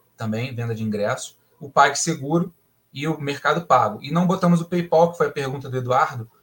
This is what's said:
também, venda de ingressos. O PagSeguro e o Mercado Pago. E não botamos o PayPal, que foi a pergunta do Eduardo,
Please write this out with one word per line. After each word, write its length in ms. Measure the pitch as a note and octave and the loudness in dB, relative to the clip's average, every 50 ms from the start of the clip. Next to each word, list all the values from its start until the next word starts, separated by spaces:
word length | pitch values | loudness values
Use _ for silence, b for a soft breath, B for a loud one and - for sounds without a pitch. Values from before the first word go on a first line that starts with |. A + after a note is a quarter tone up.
| _ _ _ | _ _ _
também, 380 | - A#2 G#2+ A2 A2+ B2 C3+ A#2+ | -8 -6 -4 -4 -4 -4 -6 -6
venda 220 | A#2 A#2+ A#2 A2+ | -6 -4 -4 -4
de 80 | A2 A2 | -4 -4
ingressos. 520 | G#2+ G#2 G2+ G2+ A2 C3 - - - _ _ _ _ _ _ | -4 -2 -2 -2 -2 -2 -4 -8 -14 _ _ _ _ _ _
O 100 | D3+ - | -18 -2
PagSeguro 840 | - D3 C#3 C#3+ - - - E3+ D3+ C3 C3+ C#3+ E3 E3+ F#3 - _ _ _ _ _ _ _ _ | 2 4 4 4 4 -2 -2 -4 -4 -4 -4 0 0 0 0 -2 _ _ _ _ _ _ _ _
e 160 | _ C#3 D3 D#3+ | _ -6 -4 -4
o 120 | D#3 D3+ | -4 -4
Mercado 460 | C#3 C#3+ C#3 - - D3 D#3 E3+ E3+ | -4 -6 -6 -2 0 0 0 0 2
Pago. 320 | - C3+ B2 A2 G#2 G#2+ - | 2 4 4 4 2 -2 -6
E 120 | - C#3 | -8 -2
não 160 | D#3+ F3 F3+ F3 | 0 2 2 2
botamos 320 | F#3+ F#3 F3+ F3 F3 E3 | 2 2 4 4 4 4
o 60 | E3 | 2
PayPal, 440 | - F3+ F3 E3+ - D#3+ D#3+ E3+ E3+ | 0 -2 -2 -2 2 4 4 4 4
que 80 | - - | 4 0
foi 80 | D3+ | -2
a 60 | C#3+ | -2
pergunta 360 | - C#3+ C#3 C3 C3+ C#3 C3 B2+ | 0 -4 -6 -4 -6 -8 -8 -6
do 80 | B2 | -6
Eduardo, 540 | B2+ A#2+ B2 B2+ B2+ A#2+ - C3 A#2+ A2 - _ _ | -6 -2 0 2 2 2 0 -2 -10 -12 -12 _ _